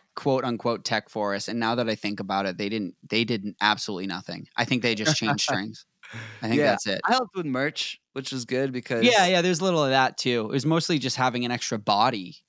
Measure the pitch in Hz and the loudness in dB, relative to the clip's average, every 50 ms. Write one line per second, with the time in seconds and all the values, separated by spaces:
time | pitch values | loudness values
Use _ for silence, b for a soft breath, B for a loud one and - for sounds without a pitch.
0 | _ _ - - - 143 131 131 123 127 117 104 - 120 117 101 - - 117 107 | _ _ -14 -6 0 0 0 0 0 -2 -4 -2 -2 -2 -2 -2 -2 -2 -2 -2
1 | - - - 110 104 101 98 98 - - 110 117 113 110 120 123 120 113 107 - | -4 -4 -6 -4 -4 -2 -2 -4 -4 -6 -4 -2 0 0 0 0 0 -2 -2 -4
2 | - 101 104 95 101 95 98 98 98 98 90 90 104 101 110 110 101 87 - _ | -4 -6 -6 -6 -4 -4 -2 -2 -2 -2 -4 -4 -6 -4 -4 -4 -6 -6 -8 _
3 | - - 107 113 117 110 120 104 95 104 - - 101 107 107 - - - 101 87 | -10 -2 0 0 2 2 0 -4 -4 -6 -6 0 2 2 2 2 -2 -6 -6 -6
4 | 95 98 87 90 - - 87 95 - - - - 120 120 131 123 107 120 113 104 | -6 -6 -8 -8 -10 -12 -12 -14 -14 -12 -4 -4 -2 0 0 0 2 0 0 2
5 | 110 151 151 - 117 123 139 101 - - 135 92 101 113 110 - - _ _ _ | 0 0 0 0 0 0 0 0 0 -2 -2 -2 -2 -6 -10 -14 -18 _ _ _
6 | B B B 117 113 110 107 B 117 110 117 147 147 110 101 98 - 110 95 - | B B B -14 -14 -14 -14 B -2 0 2 4 4 4 2 2 0 -2 -2 -2
7 | - 185 240 262 240 180 - 190 170 147 127 127 139 156 151 - - - - - | 0 2 2 2 0 -2 -6 -6 -4 -2 -2 0 0 -2 -2 -4 -6 -6 -8 -12
8 | _ _ - 135 135 - 135 131 117 - 127 127 135 135 127 123 117 - 131 117 | _ _ -10 -10 -8 -6 -6 -6 -4 -2 0 0 0 0 -2 -4 -4 -2 0 4
9 | - 247 233 208 185 180 185 175 170 185 180 151 185 190 175 160 147 135 131 135 | 4 6 6 6 6 6 4 4 4 4 2 2 2 2 2 4 4 4 6 4
10 | 131 127 - - - 127 120 117 107 107 - 139 120 156 160 170 160 - 175 143 | 4 4 2 -2 -2 0 2 0 0 0 0 0 2 2 2 2 2 2 0 0
11 | 123 131 - - 131 131 117 123 123 120 123 117 - - 120 110 101 - 104 101 | 0 -2 -2 0 0 0 0 0 -2 -2 -2 -4 -4 -4 -4 -4 0 2 4 4
12 | 110 131 120 104 90 87 80 - _ | 4 4 2 0 -6 -10 -14 -18 _